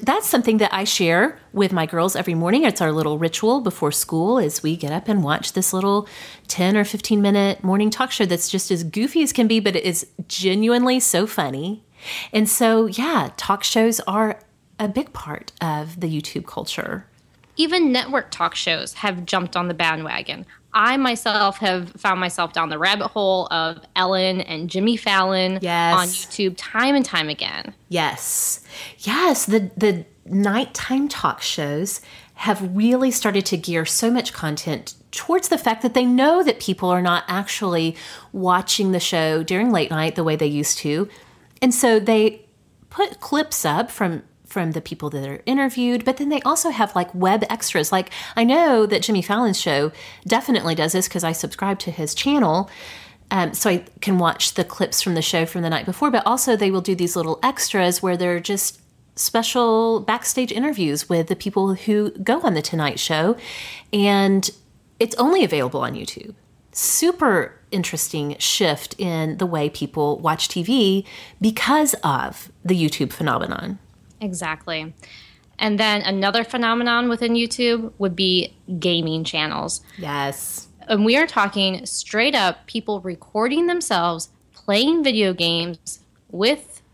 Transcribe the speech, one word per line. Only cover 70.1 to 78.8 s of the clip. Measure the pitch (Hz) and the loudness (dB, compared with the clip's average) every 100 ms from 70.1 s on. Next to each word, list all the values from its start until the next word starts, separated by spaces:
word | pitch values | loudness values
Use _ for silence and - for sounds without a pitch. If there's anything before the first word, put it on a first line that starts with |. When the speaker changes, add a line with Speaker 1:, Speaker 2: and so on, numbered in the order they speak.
| 147 | 0
Speaker 1:
watch | 165 160 - | 0 0 -2
T | 180 | -2
V | 175 262 196 190 - - - - | 0 2 4 2 -2 -12 -20 -2
because | 220 220 - 302 302 - | 0 2 2 4 2 0
of | 156 131 135 - - _ | 0 0 -2 -8 -18 _
the | 175 180 | 0 2
YouTube | 151 - 135 | 2 0 -4
phenomenon. | - 151 117 - - - 196 - _ _ _ | -2 -2 -2 -2 -6 -8 -10 -16 _ _ _
Speaker 2:
Exactly. | 208 175 165 156 - 160 160 - - - - _ _ - | -10 -6 -8 -8 -6 -6 -8 -14 -20 -20 -20 _ _ -4
And | 214 208 | 0 2
then | 214 208 | 2 2
another | 190 196 196 233 | 0 0 2 0
phenomenon | 226 247 226 233 240 240 247 | -2 -2 0 2 2 2 0
within | 233 233 | 0 0
YouTube | 233 233 254 240 233 226 - | 0 0 0 0 0 -4 -4
would | 196 | -2
be | 175 185 180 - - - | 0 2 2 0 -8 -8
gaming | 175 | -2